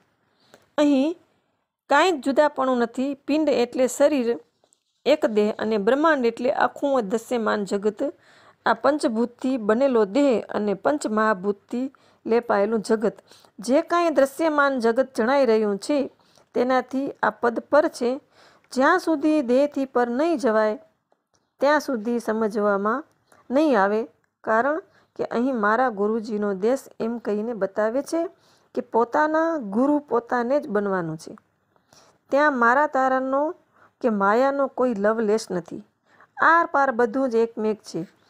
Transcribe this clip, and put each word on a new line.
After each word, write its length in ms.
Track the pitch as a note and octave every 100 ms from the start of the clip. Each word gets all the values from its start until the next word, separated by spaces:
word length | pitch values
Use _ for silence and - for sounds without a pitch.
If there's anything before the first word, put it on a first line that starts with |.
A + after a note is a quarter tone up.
| _ _ _ _ _ - _ -
અહીં 380 | D4 C4+ D4 F4 _ _ _ _ _ _ -
કાંઈ 220 | C#4+ F4+
જ 120 | D4+
જુદાપણું 540 | C4+ C4+ D4+ D4 C4 B3
નથી. 360 | A#3 B3+ C4+
પિંડ 360 | C#4 - D4+ D4
એટલે 380 | A#3+ A#3+ - B3+
શરીર, 520 | - C#4+ C#4+ A#3 A#3+ - _ _ _ _ _ A3+
એક 200 | D4+ C#4+
દેહ, 280 | G#3 G#3 -
અને 180 | G#3+ A3
બ્રહ્માંડ 480 | G3 C4+ D#4+ C#4+ A#3
એટલે 260 | A3+ A#3+
આખું 580 | - B3+ - C#4+ C4 G3
દૃશ્યમાન 560 | A3 - A#3+ G#3+ G#3 G3
જગત. 480 | G3+ G#3 G#3 D4 - _ _ - _ -
આ 80 |
પંચભૂતથી 840 | A3 C4+ D4 D4 A3 A#3+ - C4 C4
બનેલો 480 | G#3 A3 C#4 A#3+ G3
દેહ 380 | A#3 C#4+ G#3+ -
અને 240 | G#3 G#3
પંચમહાભૂતથી 1200 | F#3+ C4+ D4 B3 G#3+ A3 G3 G3+ G3+ - A#3+ C4+ - _ _ -
લેપાયેલું 540 | A#3 A#3 G#3 G#3 A3+
જગત. 380 | F#3 A3 G#3+ - - - _ -
જે 220 | G3 C#4+
કાંઈ 280 | E4 E4+ E4+
દૃશ્યમાન 680 | C#4+ C4+ - D#4+ D4 C#4 C4
જગત 360 | A3+ A#3 C4 -
જણાઈ 300 | A3+ C#4 B3
રહ્યું 320 | A3 G#3+ G3
છે 340 | - D4 C4+ _ _ _ _
તેનાથી 580 | A3+ B3 B3+ B3+ C4 C#4 -
આ 60 | G#3+
પદ 300 | G#3 A#3+ A#3
પર 280 | - C#4+ D#4+
છે. 340 | - A#3+ C4+ - _ - _ _
જ્યાં 280 | B3+ C#4+ F4+
સુધી 420 | E4+ D#4 D4+ D#4
દેહથી 440 | A#3+ B3+ C#4+ C#4+ C4+
પર 220 | A#3+ A#3+
નહીં 300 | A#3+ E4 D4
જવાય 420 | A#3 G#3+ G#3+ G#3+ _ _ _ _ _ _ _ -
ત્યાં 200 | C4+ D4+
સુધી 400 | C#4 A#3+ G#3+ A#3+
સમજવામાં 840 | A3 A3 A3 G#3+ G#3 G3 G#3 B3+ - _ _ _ -
નહીં 320 | C4 D#4 A3+
આવે, 240 | G3 G#3+ C4 _ _ _
કારણ 360 | A#3+ A3 C4+ D#4+ - _ _ -
કે 80 | -
અહીં 300 | A3+ B3+ A#3+
"મારા 340 | G#3 A3+ B3+
ગુરુજીનો 640 | G3 G#3 A3+ A3 G#3 G#3
દેશ" 320 | F#3+ A3 C4+ - -
એમ 180 | A3+ A#3
કહીને 360 | A3 G#3 A3
બતાવે 480 | A3+ F#3+ G#3+ A3 B3+
છે 260 | C#4+ E4 F4+ - _ _ _ -
કે 60 |
પોતાના 760 | - A3+ A#3 D4 D4+ D#4 E4 D#4+
ગુરુ 420 | G#3 G#3 C#4 D4
પોતાને 600 | D4 A#3+ A#3 B3 A#3+ C#4+
જ 80 | D4+
બનવાનું 500 | G#3 G3+ F#3 E3 D#3
છે. 200 | - - _ _ _ _ _ - _ _ -
ત્યાં 280 | C4+ D4+ C4
મારા 300 | A#3 C4 D4+
તારાનો 680 | C4+ C4 C4 C4 C4+ D#4 F#4 _ _ _ _
કે 80 | B3
માયાનો 580 | G#3 G3 A3+ C4+ C#4 C4
કોઈ 260 | - B3+
લવલેશ 540 | G#3 G#3 A3+ G#3+ A3 -
નથી. 320 | F3+ - G#3+ - _ _ _ _ -
આર 280 | D4 E4 E4
પાર 260 | C#4 C4+
બધું 380 | A3+ A#3+ C4 C4+
જ 60 | A3+
એકમેક 460 | A3+ A3+ G#3+ G#3+
છે. 260 | - E3 F3+ _